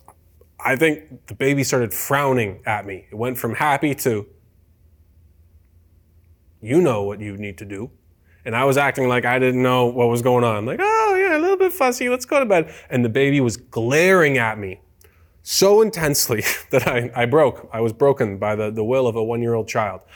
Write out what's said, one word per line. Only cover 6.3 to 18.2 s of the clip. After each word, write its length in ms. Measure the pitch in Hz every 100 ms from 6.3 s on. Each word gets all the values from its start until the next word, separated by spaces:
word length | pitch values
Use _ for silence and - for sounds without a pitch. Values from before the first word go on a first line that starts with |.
| _ _ _
"You 200 | 110 160
know 220 | 165 107
what 160 | 101 104
you 160 | 104 98
need 220 | 104 98
to 80 | 101
do." 260 | 101 120 _ _ _ _ _ 123
And 100 | 117
I 80 |
was 140 | 139 135
acting 300 | 139 139 127
like 180 | 123 120
I 120 | 127
didn't 240 | 127 127
know 240 | 127 127 120
what 220 | 123 120
was 120 | 120
going 220 | 123 123
on. 220 | 120 107 113
Like, 140 | 226
"Oh, 340 | 403 440 427 381
yeah, 220 | 381 302
a 20 |
little 180 | 359 381
bit 160 | 370
fussy. 360 | - 254 247 247
Let's 160 | 254 -
go 140 | 285
to 60 | 240
bed." 280 | 175 165 - -
And 140 | 131
the 60 | 120
baby 320 | 131 139 143
was 160 | 123 -
glaring 800 | - 117 117 147 185 190 147 131
at 200 | 113 107
me 240 | 98 90 _ _ _ _ _ _
so 380 | - - 190 208
intensely 600 | 220 170 151 - - 110 - -
<laughs> 140 | -
that 160 | 135 165
I, 240 | 123 123 123
I 100 | 120
broke. 440 | 151 135 - -
I 100 | 113
was 120 | 117
broken 440 | 110 139 135